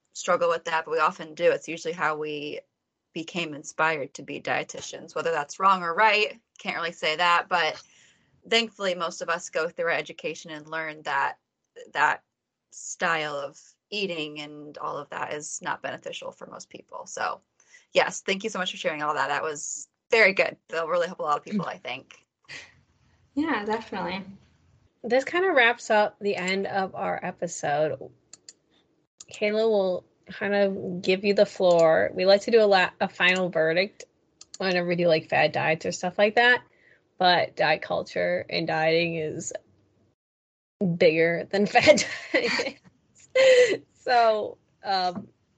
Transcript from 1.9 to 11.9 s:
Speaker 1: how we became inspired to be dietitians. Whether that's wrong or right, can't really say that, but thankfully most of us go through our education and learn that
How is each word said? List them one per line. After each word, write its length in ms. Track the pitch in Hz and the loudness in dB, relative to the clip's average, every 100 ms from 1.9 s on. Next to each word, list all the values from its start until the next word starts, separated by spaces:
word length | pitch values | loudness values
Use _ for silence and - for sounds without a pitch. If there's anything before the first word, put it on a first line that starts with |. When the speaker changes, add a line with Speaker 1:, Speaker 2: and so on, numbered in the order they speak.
Speaker 1:
how 220 | 175 151 151 | -2 -2 -2
we 460 | 151 147 147 143 - _ _ _ _ | -6 -6 -8 -10 -14 _ _ _ _
became 400 | 170 160 175 170 | -10 -8 -6 -6
inspired 600 | 143 151 - 160 156 139 | -8 -12 -2 -2 -2 -6
to 100 | - | -12
be 160 | 147 143 | -12 -10
dietitians. 720 | - 135 156 - - - 160 | -4 -4 -4 -10 -12 -14 -12
Whether 180 | 165 160 | -6 -4
that's 280 | 160 143 - | -4 -6 0
wrong 240 | 196 190 | 2 2
or 100 | 170 | 0
right, 460 | 165 220 208 214 - _ _ | 2 4 4 0 -4 _ _
can't 200 | 196 - | -8 -6
really 140 | 170 | -6
say 240 | 170 165 156 | -4 -2 2
that, 300 | 175 175 - | 4 2 2
but 320 | 180 160 - - _ _ _ _ _ - | 0 0 -2 -12 _ _ _ _ _ 0
thankfully 440 | 226 226 - 196 | 0 0 -4 -4
most 280 | 180 170 180 | -2 -4 -6
of 80 | 170 | -6
us 200 | 170 - | -6 -4
go 200 | 175 165 | -4 -4
through 160 | - 170 | -2 -2
our 60 | |
education 600 | 151 156 160 165 156 170 | -2 -4 -8 -10 -10 -12
and 160 | 156 151 | -14 -10
learn 340 | 160 160 156 | -8 -8 -10
that 340 | 151 139 135 - _ _ _ - - | -6 -2 -2 -6 _ _ _ -20 -10